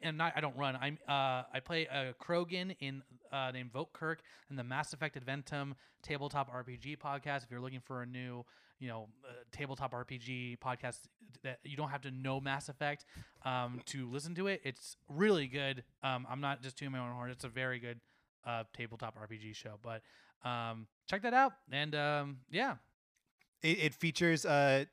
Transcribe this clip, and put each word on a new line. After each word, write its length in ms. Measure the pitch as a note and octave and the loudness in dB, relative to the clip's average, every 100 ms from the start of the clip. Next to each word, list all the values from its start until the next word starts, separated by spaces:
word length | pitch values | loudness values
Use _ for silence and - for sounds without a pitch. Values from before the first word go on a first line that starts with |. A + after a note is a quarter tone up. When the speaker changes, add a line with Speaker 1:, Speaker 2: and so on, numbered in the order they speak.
Speaker 1:
I'm 120 | E3 D#3 | -2 2
not, 160 | E3 D3+ | 2 2
I 40 | |
don't 160 | D3+ B2 | 0 0
run. 220 | C#3 B2+ | 0 2
I'm, 160 | C#3 D3+ - | -2 -2 0
uh, 340 | C#3+ C3+ B2+ B2 | 2 4 2 0
I 80 | C3 | -6
play 220 | - E3+ D3+ | -2 0 0
a 280 | C#3 C3 B2 | 0 -2 -4
Krogan 540 | - E3+ F3 F3+ F#3 F#3+ | 0 2 2 -2 -4 -4
in, 240 | C#3 C3+ - B2+ - | -6 -6 -10 -20 -6
uh, 180 | C#3 C3 | -2 -2
named 220 | B2+ B2 | -2 -4
Vote 200 | B2+ D#3+ | -4 -6
Kirk 280 | - D#3+ D#3+ - - - | -4 -4 -4 -8 -20 -8
in 60 | |
the 80 | C#3 | -6
Mass 300 | A#2+ C3 D3+ | -2 -2 -2
Effect 260 | C#3+ D3+ C#3+ | -4 -4 -4
Adventum 500 | B2 C#3 C3+ D3 C#3+ C3+ - _ | -4 -6 -4 -4 -4 -6 -14 _
tabletop 440 | - D3 C#3+ C#3+ B2+ | -6 -4 -2 -2 -2
R 100 | B2 | -4
P 140 | B2 B2 | -8 -10
G 200 | B2+ D3 | -8 -8
podcast. 460 | D3 C#3 D3 C#3 | -4 -4 -2 -2
If 80 | B2 | -4
you're 100 | B2 | -6
looking 200 | B2+ C3 | -6 -8
for 220 | - C3 | -6 -6
a 40 | B2 | -6
new, 380 | B2+ B2+ B2 A#2+ - - _ | -6 -6 -8 -12 -18 -20 _
you 100 | C3 | -8
know, 200 | A2+ A2 A#2+ | -6 -10 -14
uh, 80 | C3+ B2 A#2+ | -16 -16 -14
tabletop 420 | - C#3+ C3+ C3+ | -8 -6 -4 -4
R 120 | B2 | -4
P 120 | B2 B2+ | -6 -6
G 400 | A#2+ B2+ B2 A#2+ | -6 -4 -4 -4
podcast 360 | C3 B2 B2+ A#2+ - _ - A#2+ | -4 -4 -4 -6 -12 _ -20 -12
that 160 | C3+ B2 | -10 -8
you 120 | - C#3+ | -8 -4
don't 140 | D3+ | -2
have 120 | C#3 | -4
to 100 | C3+ | -6
know 280 | C3 C3+ C3+ | -4 -2 0
Mass 280 | C#3 C#3 - | 0 -2 -4
Effect, 380 | C#3 D3 D3 - - - - | -2 -2 -2 -8 -16 -16 -6
um, 360 | C3+ B2+ B2 B2 - | 0 2 0 -2 -6
to 220 | C#3 B2+ | -4 -4
listen 280 | C3 D#3 E3+ | -4 -4 -2
to 100 | G3 | 0
it, 140 | F#3+ | 0
it's 340 | C#3 B2+ - - - | -2 -6 -10 -16 -6
really 400 | D3 G#3+ F#3 C3+ | 4 8 8 4
good. 340 | C3+ C#3 C3 - _ | 0 -2 -2 -6 _
Um, 220 | C3+ B2+ B2+ | -2 0 -2
I'm 100 | B2+ | -2
not 220 | C#3 C#3 | 0 -2
just 160 | C3 - | -4 -8
tooting 140 | C#3 | -4
my 80 | C3 | -4
own 100 | B2 | -4
horn. 200 | B2 B2 | -4 -6
It's 120 | B2+ | -6
a 40 | B2+ | -6
very 320 | A#2 C3 B2+ | -2 -2 -2
good, 180 | A#2+ A#2 - _ _ _ - | -6 -10 -12 _ _ _ -4
uh, 160 | A#2 A2 | -4 -4
tabletop 440 | - A#2 A2+ A2+ G#2+ | -6 -8 -6 -8 -8
R 60 | G#2+ | -10
P 100 | A2 | -10
G 160 | G#2+ | -10
show, 280 | G#2+ G#2+ G#2 | -10 -12 -10
but, 200 | A#2 A2+ - - - _ B2+ | -8 -8 -10 -20 -20 _ -4
um, 380 | A#2+ A#2 A2+ A2 _ - | -2 -2 -6 -10 _ -2
check 120 | G3 | 0
that 120 | A#3 | 6
out. 200 | B3 C4+ - - | 6 6 4 -4
And, 200 | C#3 D3+ | 0 2
um, 420 | D3 D3 D3 C#3+ C3+ C3 | 4 4 4 0 -6 -4
yeah. 260 | E3+ C4 C3+ - _ _ _ _ _ _ _ | 0 0 0 -8 _ _ _ _ _ _ _
Speaker 2:
It, 160 | D#3+ F#3+ | 4 6
it 100 | D#3 | 4
features, 500 | - E3+ D3 F3 D#3+ | 2 2 6 6 6
uh, 400 | F3+ D3 C#3+ C3+ C#3+ | 6 8 8 8 4